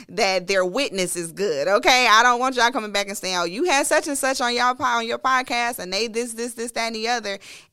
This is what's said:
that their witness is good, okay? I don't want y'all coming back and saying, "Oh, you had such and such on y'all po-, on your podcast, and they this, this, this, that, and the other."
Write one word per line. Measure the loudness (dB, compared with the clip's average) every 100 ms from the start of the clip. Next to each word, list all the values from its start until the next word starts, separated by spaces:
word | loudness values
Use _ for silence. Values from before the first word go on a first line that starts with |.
| -10
that | -2 0 0 0
their | 0 2
witness | 0 -2 -2 -4 -4
is | -8
good, | -4 -4 -2 2
okay? | 2 4 4 6
I | 6
don't | 6 4
want | 0 2
y'all | 2
coming | 0 -2
back | -2 -4
and | -6
saying, | -4 -2
"Oh, | -2
you | -2
had | 0 2 2
such | 0 0
and | -2
such | -2 0
on | -2
y'all | 0 0 0
po-, |
on | -2 -2 -2
your | -2
podcast, | 0 0 0 -2 -2 -4
and | -6
they | -4 -2
this, | -4 -6
this, | -6 -8
this, | -6 -6
that, | -4 -4
and | -4
the | -4
other." | -4 -4 -10 -12 -20 -12